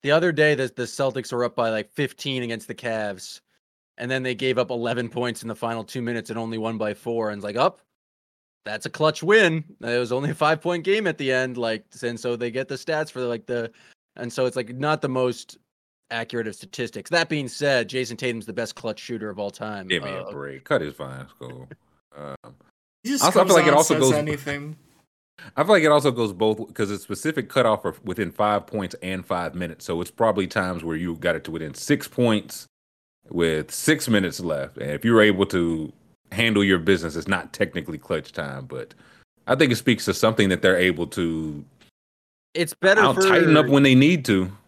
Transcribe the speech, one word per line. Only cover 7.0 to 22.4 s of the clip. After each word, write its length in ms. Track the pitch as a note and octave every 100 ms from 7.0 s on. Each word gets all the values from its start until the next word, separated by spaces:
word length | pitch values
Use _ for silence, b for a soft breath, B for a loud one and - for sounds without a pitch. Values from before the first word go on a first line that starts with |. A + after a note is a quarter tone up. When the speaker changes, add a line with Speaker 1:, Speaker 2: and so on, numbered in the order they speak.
| A#2 A#2 A2
Speaker 1:
and 80 | G#2
it's 60 |
like, 120 | G2+ G#2+
"Up, 240 | C#3+ - _ _ _ _ _ _ _ _ -
that's 180 | G#2+
a 60 | -
clutch 320 | - D3+ D3+
win." 420 | D#3+ G#3+ F#3 D#3+ D#3 -
It 180 | A#2 A#2+
was 140 | A#2+
only 160 | B2 C#3+
a 60 |
five-point 500 | D#3+ D3+ D#3 E3 F3
game 220 | E3+ G#3 G3+
at 100 | D#3
the 160 | C3+
end, 240 | B2+ B2+ B2
like, 300 | A#2 A2 _ -
and 180 | A#2+ A#2
so 160 | B2 A#2+
they 140 | A#2+
get 180 | A#2 C3
the 60 |
stats 360 | C3+ - D#3 D3+
for, 100 | B2+
like, 240 | B2 A#2 A2
the, 260 | A#2+ A2+ b b b _ -
and 140 | A#2+
so 140 | C3
it's, 120 | B2+ C3
like, 180 | A2+ B2
not 240 | D3 D#3
the 80 | C#3+
most 480 | C3 B2+ A#2+ - - _ _ _ _ _
accurate 360 | A#2 A2+ A#2+ A2
of 80 |
statistics. 540 | G2 F#2+ - A#2+ A2 G2
That 220 | E3+ E3
being 180 | D3+ C3
said, 400 | - C#3+ C3 A2
Jason 300 | B2+ B2 A#2
Tatum's 260 | B2+ A2+
the 80 | G#2
best 220 | G2+ A2+
clutch 240 | - A2+ G#2+
shooter 300 | - A#2 G#2+
of 80 | G2
all 120 | G2+
time. 360 | - A2 G#2 F#2
Speaker 2:
Give 160 | F2+
me 60 | G2
a 120 | F#2+
Speaker 1:
Uh, 60 | F#2
Speaker 2:
break. 320 | C#2+ C#2+ C2+
Cut 180 | - -
his 120 | D2+
fine 320 | C#2 C#2 C2 C2
skull. 360 | _ B1+ B1+ C2 C#3 _ _ _
Um, 220 | C#2+ D2 C2+